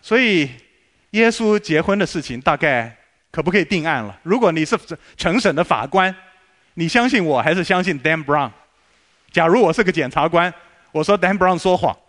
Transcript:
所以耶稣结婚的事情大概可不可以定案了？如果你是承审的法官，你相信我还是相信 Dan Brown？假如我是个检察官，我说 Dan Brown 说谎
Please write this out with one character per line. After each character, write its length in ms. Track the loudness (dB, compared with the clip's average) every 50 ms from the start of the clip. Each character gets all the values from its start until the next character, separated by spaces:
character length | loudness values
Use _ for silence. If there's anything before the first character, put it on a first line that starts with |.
所 160 | _ 0 0
以 320 | 2 2 2 2 0 0 -2 -6 -16 _ _ _ _ _ _ _ _ _ _
耶 180 | 0 2 2 2
稣 300 | 2 0 0 2 2 0
结 240 | 0 0 -2 0 0
婚 160 | 0 0 0
的 80 | -2
事 160 | -2 -4 -8 -8
情 180 | -8 -10 -4
大 160 | -2 -2 -2
概 400 | 0 0 0 0 0 -2 -4 -10 _ _ _ _ _ _ _ -8
可 100 | -4 -4
不 80 | 0
可 80 | 0 0
以 60 | 0
定 200 | 0 -2 -4 -2
案 200 | -2 -4 -4 -4
了？ 120 | -8 -12 -14 _
如 160 | -2 0 2
果 140 | 2 2 2
你 120 | 0 -2
是 140 | -2 -2 -6 -6 -10 -16 -16 _ -20 -16
承 240 | -6 -4 -2 -2 0
审 120 | 0 0 0
的 80 | 0 0
法 200 | 0 0 -2 -2
官， 300 | -2 0 0 0 0 -2 -6 -18 -20 _ _ _ _ _ _ _ _ _
你 120 | -6 -4
相 240 | 0 0 2 2 2
信 140 | 2 0 0
我 180 | 2 0 0 2
还 100 | 0 0
是 120 | 0 0
相 180 | 0 0 0 0
信 180 | -2 -4 -2
Dan 240 | -2 -2 -2 -2 -2
Brown？ 280 | -2 0 0 0 -4 -8 _ _ _ _ _ _ _ _ _ _ _ _ _ _ _ _
假 160 | 0 2 4
如 120 | 4 4
我 120 | 4 2 2
是 100 | 0 0
个 80 | 0
检 180 | 0 -2 -4 -2
察 200 | 0 0 0 2
官， 260 | 2 2 0 0 -4 -10 -20 -20 _ _ _ _ _
我 100 | -4 0
说 160 | 0 0 2
Dan 180 | 2 0 0
Brown 220 | 2 2 2 2 2
说 180 | 0 0 0
谎 220 | 2 0 -2 -4 _ _